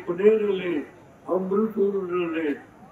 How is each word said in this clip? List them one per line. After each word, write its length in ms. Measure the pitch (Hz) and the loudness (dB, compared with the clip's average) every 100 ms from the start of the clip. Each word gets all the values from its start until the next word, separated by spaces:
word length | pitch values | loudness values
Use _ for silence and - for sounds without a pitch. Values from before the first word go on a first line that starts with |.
| - | -4
ಕೊನೆಯಲ್ಲಿ 680 | 175 208 214 208 190 180 151 - - - - - | 2 4 4 2 0 0 -2 -4 -16 -20 -20 -4
ಅಮೃತೂರಿನಲ್ಲಿ 1120 | 185 190 202 220 208 196 196 180 180 170 160 151 139 - - - | -2 0 0 0 2 0 0 -4 -2 -2 -2 -2 -4 -10 -20 -20